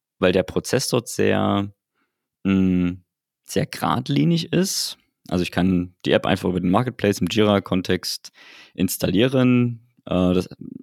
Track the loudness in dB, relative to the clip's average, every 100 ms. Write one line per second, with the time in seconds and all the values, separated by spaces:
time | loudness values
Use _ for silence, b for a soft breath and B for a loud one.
0 | _ -2 2 2 0 -4 -2 -2 0 -2
1 | -2 -2 0 2 0 0 -2 -10 _ _
2 | _ _ _ _ 0 2 4 2 0 -4
3 | _ _ _ _ -6 -4 -4 -4 -2 -2
4 | -2 0 2 0 0 -2 -2 -4 -8 -10
5 | _ _ -6 -4 -2 0 2 2 -2 _
6 | 0 2 2 0 0 0 2 0 0 -2
7 | 0 0 -2 2 4 2 0 -4 -2 -4
8 | -4 -12 -14 B B B B B -4 -2
9 | 0 2 2 2 2 2 0 -4 _ _
10 | -4 0 2 2 -2 -8 -16 -10